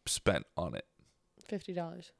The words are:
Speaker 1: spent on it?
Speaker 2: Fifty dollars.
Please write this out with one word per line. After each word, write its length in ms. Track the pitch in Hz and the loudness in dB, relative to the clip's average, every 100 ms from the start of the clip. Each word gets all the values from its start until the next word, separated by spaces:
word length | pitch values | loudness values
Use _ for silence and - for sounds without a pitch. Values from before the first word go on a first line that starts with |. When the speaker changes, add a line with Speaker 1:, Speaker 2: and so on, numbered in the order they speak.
| - | -2
Speaker 1:
spent 400 | - 104 87 - - | 4 4 4 0 -4
on 180 | 85 - | -2 -4
it? 100 | - _ _ _ _ _ - | -10 _ _ _ _ _ -6
Speaker 2:
Fifty 260 | 202 - | -6 -4
dollars. 380 | 175 170 175 - - | -4 -4 -8 -14 -4